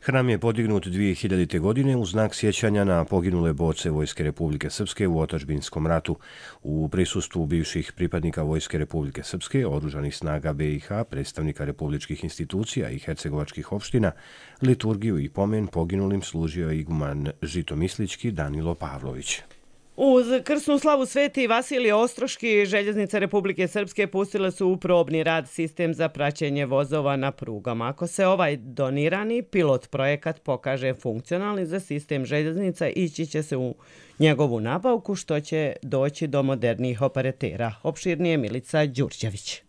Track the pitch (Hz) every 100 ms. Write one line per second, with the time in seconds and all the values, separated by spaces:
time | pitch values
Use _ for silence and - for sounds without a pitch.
0 | - 131 123 107 117 110 113 104 95 90
1 | 101 87 107 92 85 87 87 117 135 127
2 | 101 104 107 - 107 95 113 104 98 87
3 | - 95 87 90 82 73 82 78 85 76
4 | 73 - 76 73 82 73 76 - 104 -
5 | 98 80 78 80 69 76 71 - 78 82
6 | - 80 - - - - - 78 78 90
7 | 90 98 - 90 80 82 80 85 78 -
8 | 87 90 80 78 78 80 - 82 76 80
9 | 71 69 71 92 - 135 117 71 76 73
10 | 71 - 80 76 78 71 76 73 - 101
11 | 117 69 69 - 78 73 73 - 76 73
12 | - 76 - - 78 95 113 - 76 67
13 | - 80 - 73 73 - 73 101 - 127
14 | 101 - - - - - 131 127 110 104
15 | 110 87 71 - 101 110 101 87 85 95
16 | 98 101 - 80 82 80 80 78 76 80
17 | 73 71 71 - 80 87 80 73 90 -
18 | 101 - 120 90 73 73 80 85 76 69
19 | 65 64 - - - - - - _ -
20 | 269 254 240 254 262 294 294 285 302 285
21 | 254 277 285 277 240 226 254 269 233 208
22 | 240 - 262 - 226 208 202 202 202 214
23 | 196 214 196 208 196 190 180 220 196 -
24 | 202 190 196 208 190 180 185 185 180 175
25 | 151 160 160 165 127 - 160 - 170 156
26 | 160 - 143 147 147 143 139 135 143 151
27 | 143 139 135 135 - 107 110 117 117 139
28 | 175 - 190 185 165 147 113 123 135 139
29 | 151 185 214 233 - 196 160 131 - 139
30 | 135 147 160 156 - 127 - 131 131 127
31 | 127 113 - 175 202 208 175 185 185 147
32 | 147 143 131 147 151 165 196 175 143 -
33 | 175 151 160 151 151 135 127 120 - -
34 | - - 156 135 147 117 110 156 262 233
35 | - 190 - 151 147 156 151 - 131 135
36 | 139 143 160 139 135 131 117 117 127 113
37 | 135 131 131 - 117 85 117 107 156 156
38 | 190 165 175 160 107 120 - 156 151 123
39 | 135 - 113 101 - -